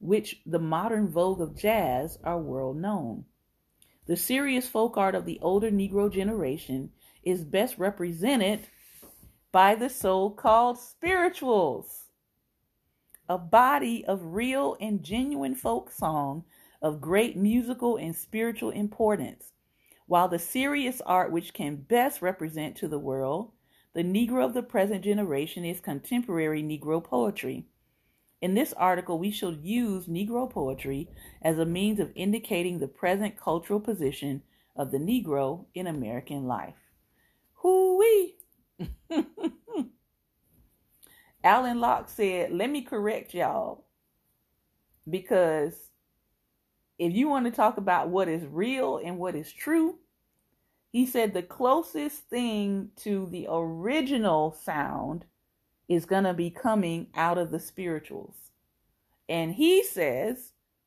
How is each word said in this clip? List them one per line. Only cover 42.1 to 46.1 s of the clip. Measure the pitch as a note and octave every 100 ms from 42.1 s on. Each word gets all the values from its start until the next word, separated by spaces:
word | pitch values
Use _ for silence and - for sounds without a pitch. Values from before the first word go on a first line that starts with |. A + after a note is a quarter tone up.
| - G3+ F#3 F3
"Let | F3 A#3+
me | D4
correct | B3 G#3+ G#3 A3 -
y'all, | F3 E3 - - - _ _ _ _ _ _ _ _ _ _ _ _ D#3
because | F#3 - F#3+ E3+ D#3 D3 - - _ _